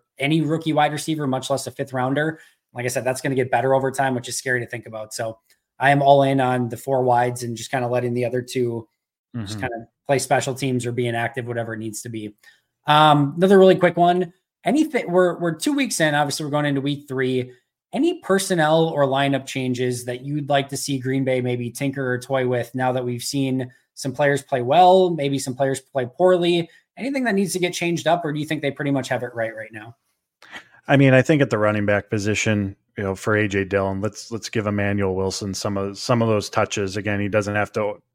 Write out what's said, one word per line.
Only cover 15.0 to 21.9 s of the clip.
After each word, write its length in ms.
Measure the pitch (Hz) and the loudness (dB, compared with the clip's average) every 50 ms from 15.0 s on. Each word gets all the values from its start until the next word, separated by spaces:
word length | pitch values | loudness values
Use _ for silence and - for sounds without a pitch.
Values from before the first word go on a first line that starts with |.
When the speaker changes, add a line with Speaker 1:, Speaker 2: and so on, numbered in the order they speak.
| - - | -2 2
Speaker 1:
we're, 300 | 170 185 180 180 170 - | 4 4 4 4 2 0
we're 160 | 175 170 160 | -4 -4 -4
two 180 | 160 - 302 285 | -2 -2 -2 0
weeks 260 | 285 269 220 - - | 0 -2 -2 0 0
in, 120 | 165 151 147 | 0 2 2
obviously 320 | 147 151 139 135 - 156 | 2 0 0 -2 -6 -6
we're 60 | 143 | -4
going 140 | 143 147 147 | -2 -2 0
into 160 | 147 139 139 | 0 0 -2
week 260 | 131 143 147 143 - - | -2 -2 -4 -6 -6 -8
three. 460 | 131 131 131 127 127 127 123 123 - _ _ _ _ _ _ _ - | -4 -2 -2 0 0 -2 -4 -4 -10 _ _ _ _ _ _ _ -4
Any 260 | 214 285 339 359 339 | 0 0 0 0 -4
personnel 680 | - - 190 196 190 - 190 170 156 151 156 165 165 160 | -2 0 0 0 2 0 0 2 2 4 4 4 2 2
or 160 | 151 143 143 | 2 2 2
lineup 400 | 131 131 135 139 139 139 131 127 | 2 2 0 0 0 0 -2 -4
changes 600 | - - 139 131 127 127 120 127 123 123 117 113 | -6 -8 -6 -4 -4 -2 -2 -2 -2 -2 -4 -6
that 160 | 123 123 123 | -8 -10 -8
you'd 280 | 127 139 147 151 143 135 | -8 -8 -6 -6 -4 0
like 200 | 143 139 135 135 | 0 0 0 -2
to 80 | 139 135 | -6 -8
see 220 | - - 143 131 | -6 -4 -6 -4
Green 240 | 123 131 135 135 135 | -4 -2 -2 0 0
Bay 180 | 127 131 127 | 0 0 0
maybe 300 | 127 127 123 123 123 120 | 0 -2 -4 -4 -4 -8
tinker 400 | 120 - 143 139 | -8 -6 -6 -4